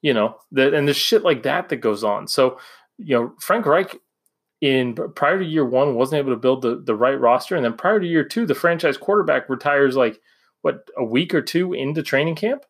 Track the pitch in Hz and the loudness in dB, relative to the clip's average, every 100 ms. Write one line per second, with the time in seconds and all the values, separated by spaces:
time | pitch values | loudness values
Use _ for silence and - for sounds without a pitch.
0 | 151 117 107 - _ 135 135 151 143 139 | 0 0 0 -4 _ 0 2 2 0 0
1 | - 220 175 139 123 156 175 131 113 104 | 2 2 2 0 -2 -4 -4 -2 -2 0
2 | 107 104 101 - 131 - - - _ _ | -2 -4 -4 2 2 0 -20 -20 _ _
3 | 180 123 120 - - 214 180 160 190 - | -2 -2 -2 -8 -2 0 4 2 2 -8
4 | _ _ _ _ _ _ 139 131 123 113 | _ _ _ _ _ _ 0 2 0 -4
5 | - - 143 190 175 156 131 127 143 120 | -10 -2 0 0 -2 0 0 2 0 0
6 | 127 151 135 117 127 127 127 123 - 107 | 0 0 -2 0 0 0 -2 -4 -4 0
7 | 127 135 120 123 - 180 120 117 180 214 | 0 2 2 2 0 -2 -2 -2 0 0
8 | 180 165 143 - 233 - 170 170 160 135 | 2 0 0 -2 -2 0 0 0 -2 -2
9 | - 208 160 135 - 120 147 143 139 131 | 0 0 2 0 -2 -4 0 2 2 4
10 | 120 110 _ _ _ _ - - - - | 0 -2 _ _ _ _ -4 -4 -10 -8
11 | 117 120 175 170 139 170 180 180 135 156 | -2 -2 0 -2 -2 -2 -2 -4 -4 -4
12 | 147 135 156 160 214 277 | -2 0 0 -2 -4 -4